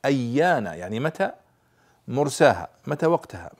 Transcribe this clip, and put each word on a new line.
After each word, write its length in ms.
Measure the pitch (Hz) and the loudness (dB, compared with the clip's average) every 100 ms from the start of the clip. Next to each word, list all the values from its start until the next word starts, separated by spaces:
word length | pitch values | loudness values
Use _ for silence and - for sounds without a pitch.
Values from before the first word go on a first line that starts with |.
| 135 | 2
أيان؟" 600 | 139 120 131 175 156 98 | 0 0 2 2 2 -2
يعني 340 | 80 90 110 | -8 -8 -4
متى 320 | 151 - 196 - _ _ _ _ _ _ - | -4 -2 -4 -4 _ _ _ _ _ _ -6
مرساها، 600 | 123 147 - 147 92 87 _ - | -2 -2 6 4 4 -4 _ -8
متى 180 | 147 165 | -2 0
وقتها، 460 | 165 - - - - | 0 -4 -16 -16 -8